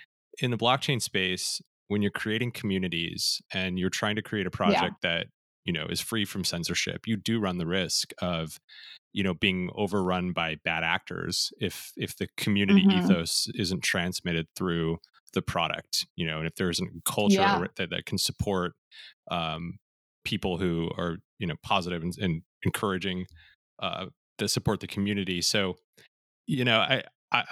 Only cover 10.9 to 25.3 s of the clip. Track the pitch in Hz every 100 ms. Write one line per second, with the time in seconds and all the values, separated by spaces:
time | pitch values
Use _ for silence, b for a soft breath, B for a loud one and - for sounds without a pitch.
10.9 | 92 - 87 85 - - - 95 - -
11.9 | - 98 - - - - 101 101 196 196
12.9 | 185 180 87 82 - - - 90 92 -
13.9 | 95 87 90 90 82 80 - 92 85 80
14.9 | 82 - b _ 95 - 85 80 82 -
15.9 | - - - 82 78 80 - 92 85 90
16.9 | 85 - - 104 190 - 87 90 - 87
17.9 | 87 - 98 - - 104 95 87 - _
18.9 | B B B - 87 80 80 85 92 _
19.9 | _ _ _ - 110 95 85 90 82 85
20.9 | - 87 82 - - 90 78 - 101 87
21.9 | 87 85 87 98 82 - _ 90 - 104
22.9 | 92 95 92 90 b b b _ - 95
23.9 | 85 95 - _ - 101 - - 101 95
24.9 | 101 101 101 95